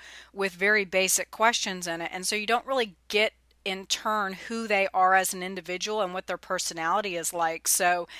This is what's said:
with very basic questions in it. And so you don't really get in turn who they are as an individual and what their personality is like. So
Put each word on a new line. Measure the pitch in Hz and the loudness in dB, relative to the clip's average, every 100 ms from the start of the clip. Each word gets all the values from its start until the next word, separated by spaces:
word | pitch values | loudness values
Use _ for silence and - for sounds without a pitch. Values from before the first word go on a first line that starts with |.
| - - - | -16 -20 -12
with | 196 196 | -4 -4
very | 175 202 214 | 0 2 2
basic | 185 190 185 - 175 | 2 2 2 2 -2
questions | - 220 233 214 185 180 | 2 2 2 -2 -4 -6
in | 165 | -6
it. | 170 | -6
And | 180 185 | -6 -4
so | 214 | -2
you | 208 | 0
don't | 233 247 | 0 0
really | 269 226 - - | -2 -2 -6 -2
get | 208 220 - _ _ | 2 2 -2 _ _
in | 196 190 196 | -8 -6 -4
turn | - 220 214 190 | -4 0 0 -2
who | 185 - 226 220 | -6 -8 -6 0
they | 202 190 | 2 2
are | 190 185 | 4 6
as | 190 185 | 6 4
an | 190 | -2
individual | 185 190 165 180 214 214 | -8 -8 -6 -6 -2 -2
and | 185 | -2
what | 185 - | -4 -6
their | 180 | -8
personality | - 185 - 165 165 196 202 | -4 -4 -4 -2 0 0 -2
is | 170 156 | -4 -4
like. | 175 165 165 - | 0 0 0 0
So | - 180 175 170 | 2 2 2 -2